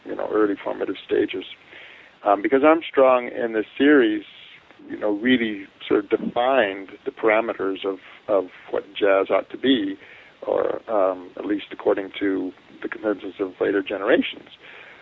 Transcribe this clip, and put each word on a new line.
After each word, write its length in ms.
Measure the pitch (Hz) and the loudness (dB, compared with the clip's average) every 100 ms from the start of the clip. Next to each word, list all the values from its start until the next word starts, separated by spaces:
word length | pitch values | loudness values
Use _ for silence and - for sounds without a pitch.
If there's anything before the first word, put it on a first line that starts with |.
you 100 | 107 | -12
know, 140 | 101 98 | -8 -2
early 220 | 107 104 98 | 0 0 0
formative 340 | - 104 98 95 | -6 -6 -6 -8
stages. 400 | - 104 104 95 - - - - - - - _ | -2 0 0 -4 -12 -20 -20 -20 -20 -20 -20 _
Um, 160 | 104 101 | 0 0
because 220 | 98 135 | 2 4
Armstrong 680 | 151 165 - 139 131 123 120 | 4 4 2 4 6 6 0
in 180 | - 117 | -6 -4
this 140 | 110 104 - | -2 -4 2
series, 460 | 139 147 110 107 98 - - - _ - - | 6 6 4 0 -8 -20 -20 -20 _ -20 -14
you 100 | - | -6
know, 140 | 107 | -4
really 540 | 101 123 127 113 98 98 - - | 0 2 2 0 -6 -14 -12 0
sort 160 | 113 | 0
of 60 | 101 | 2
defined 800 | 110 110 120 127 135 101 98 92 - | -2 -2 0 2 2 2 -2 -10 -12
the 80 | - | -12
parameters 720 | - 113 107 117 - 98 92 | -2 2 2 0 -4 -4 -4
of, 140 | 98 92 - - - | -6 -6 -12 -14 -2
of 220 | 101 90 - - | 0 0 -10 -8
what 120 | - - - | -8 -6 -2
jazz 300 | 101 98 95 | 2 2 2
ought 180 | 95 - | 0 -2
to 80 | 104 | -4
be, 380 | 127 127 98 95 - - - - - | 0 2 0 -6 -14 -20 -20 -10 -2
or, 360 | 98 - - - | 0 0 -4 -2
um, 400 | 107 95 92 87 - | 0 2 0 -10 -10
at 100 | 98 | -4
least 200 | 104 - | -4 -6
according 380 | 98 104 101 95 - | -4 0 0 -2 -4
to 320 | 101 95 92 - - - | -2 -2 -4 -10 -20 -14
the 60 | 113 | -12
consensus 460 | 110 107 95 95 87 | -6 -4 -4 -6 -6
of 140 | 95 - | -6 -2
later 200 | 101 98 | 0 0
generations. 680 | 95 98 104 151 - - - - - - - - | -2 -4 2 2 0 -8 -20 -20 -20 -20 -20 -20